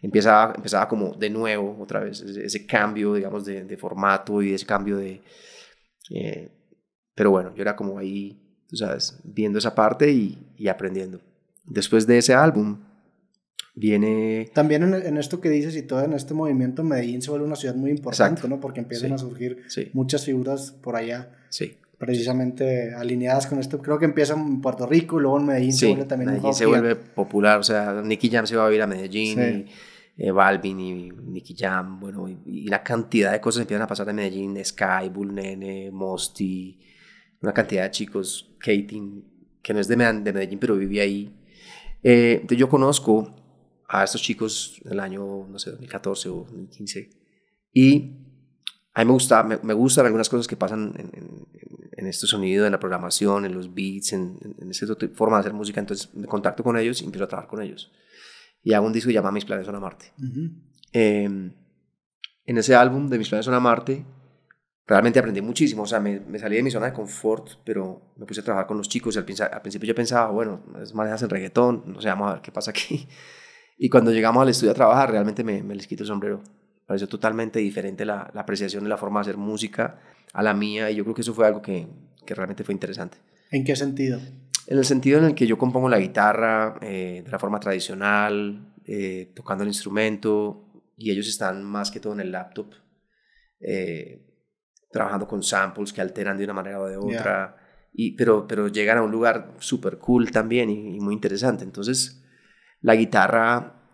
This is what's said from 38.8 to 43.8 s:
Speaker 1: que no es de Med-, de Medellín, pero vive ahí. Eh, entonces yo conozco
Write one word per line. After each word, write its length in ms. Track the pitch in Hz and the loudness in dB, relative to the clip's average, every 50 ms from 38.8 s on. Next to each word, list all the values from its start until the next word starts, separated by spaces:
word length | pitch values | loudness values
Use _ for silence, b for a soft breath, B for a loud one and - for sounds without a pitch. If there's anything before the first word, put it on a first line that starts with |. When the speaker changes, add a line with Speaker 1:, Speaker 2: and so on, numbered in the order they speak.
| 101 101 107 107 104 98 101 101 - _ _ _ _ _ _ _ _ | 0 -4 -10 -12 -12 -12 -14 -16 -20 _ _ _ _ _ _ _ _
Speaker 1:
que 100 | - 104 | -4 -2
no 60 | 104 | -2
es 80 | 98 92 | 2 2
de 100 | 117 117 | 4 4
Med-, 240 | 120 117 110 107 | 4 4 2 0
de 100 | 104 107 | -2 -2
Medellín, 280 | 98 98 98 90 98 101 | -2 -2 -4 -4 -4 -4
pero 160 | 107 110 107 98 | 0 0 0 0
vive 240 | 98 98 98 104 | 0 -2 0 0
ahí. 340 | 101 101 101 101 101 101 - - B B B B B B B B B B B B - | 0 0 0 -4 -6 -10 -14 -20 B B B B B B B B B B B B 6
Eh, 300 | 127 123 120 120 117 117 | 8 8 8 8 6 4
entonces 220 | - - - 123 120 | 2 2 0 4 4
yo 100 | 131 131 | 4 4
conozco 640 | 143 143 131 135 143 139 - - 110 110 107 104 - - _ _ _ _ _ _ _ _ | 6 4 4 4 4 2 4 4 4 4 2 -2 -10 -20 _ _ _ _ _ _ _ _